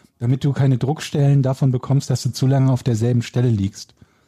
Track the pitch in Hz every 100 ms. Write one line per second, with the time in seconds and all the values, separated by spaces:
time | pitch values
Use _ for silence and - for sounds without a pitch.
0 | _ - 120 135 143 131 135 123 120 -
1 | - 151 143 143 131 135 135 123 - 139
2 | - 127 123 - 131 135 131 131 131 107
3 | 120 120 - 123 123 107 98 - - _
4 | - _